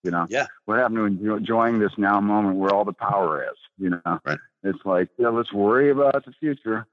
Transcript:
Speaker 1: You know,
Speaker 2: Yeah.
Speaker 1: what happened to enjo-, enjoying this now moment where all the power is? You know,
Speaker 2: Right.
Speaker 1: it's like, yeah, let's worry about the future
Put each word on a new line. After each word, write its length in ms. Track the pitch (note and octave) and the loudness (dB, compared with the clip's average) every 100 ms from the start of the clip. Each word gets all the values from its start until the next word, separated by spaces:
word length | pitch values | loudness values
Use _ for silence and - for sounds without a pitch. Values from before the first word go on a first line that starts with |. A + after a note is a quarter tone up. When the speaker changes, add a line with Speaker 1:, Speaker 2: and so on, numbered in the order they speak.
Speaker 1:
You 80 | F2+ | -2
know, 160 | E2+ E2 | -2 0
Speaker 2:
Yeah. 180 | A#2+ - - - | -2 -4 -8 -2
Speaker 1:
what 120 | A2 | 0
happened 200 | B2 A2+ | 2 0
to 260 | G#2 F#2+ | 0 -2
enjo-, 140 | G#2 G#2+ | -2 -4
enjoying 420 | G#2+ A2+ A#2 A2+ | -2 0 2 2
this 140 | G#2 - | 0 0
now 220 | G2+ G#2 | 0 2
moment 380 | G2+ G#2 G2+ F#2+ | 2 2 0 0
where 140 | G2 | 2
all 100 | G2+ | 2
the 100 | G2+ | 0
power 500 | F#2+ G#2 G2+ F2 D2+ | -4 -2 0 0 -2
is? 140 | C2 - - _ | -6 -12 -20 _
You 140 | F#2+ | -4
know, 280 | F2 E2+ E2 - | -2 -2 -4 -4
Speaker 2:
Right. 120 | D2+ - _ | -6 -8 _
Speaker 1:
it's 220 | G2 F#2 G2 | -8 -6 0
like, 220 | F2+ F#2 - | 0 0 0
yeah, 120 | A#2+ | 0
let's 240 | A#2 A2+ | 0 -4
worry 360 | G2+ G2+ B2 C#3+ | 0 2 4 4
about 360 | C#3 C#3 C#3 C3 | 4 2 2 -6
the 80 | |
future 520 | B2+ D#3 C#3 A2+ A2 A2+ | -8 -6 -4 -4 -6 -8